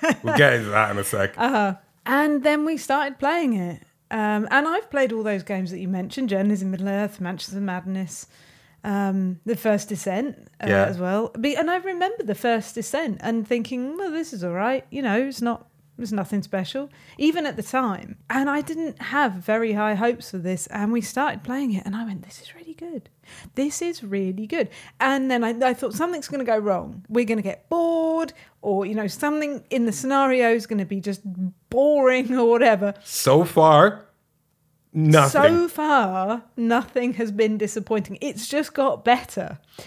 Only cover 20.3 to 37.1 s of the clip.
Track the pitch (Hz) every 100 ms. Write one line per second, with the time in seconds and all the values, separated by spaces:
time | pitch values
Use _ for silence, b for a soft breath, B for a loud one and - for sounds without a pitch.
20.3 | 190 175 180 - 208 208 233 214 254 285
21.3 | - - 262 269 190 196 208 226 185 185
22.3 | - - 339 330 320 339 285 - _ B
23.3 | B B - 285 - 339 339 208 196 185
24.3 | 190 214 330 214 B B B 262 269 262
25.3 | 247 226 233 254 240 240 214 339 339 262
26.3 | 277 240 220 208 180 160 - - 226 226
27.3 | 220 190 - - 339 339 330 320 320 330
28.3 | - b b 208 196 196 220 208 - 294
29.3 | 302 294 269 - 254 233 151 262 277 269
30.3 | 254 233 226 214 214 185 196 202 190 196
31.3 | 180 185 - - 240 285 294 262 254 247
32.3 | 254 233 233 240 202 202 202 - - 131
33.3 | 147 170 165 156 151 196 208 - _ _
34.3 | _ _ _ _ _ _ 160 156 156 139
35.3 | 285 294 339 339 - 302 277 196 185 190
36.3 | 233 - - 233 233 - 247 247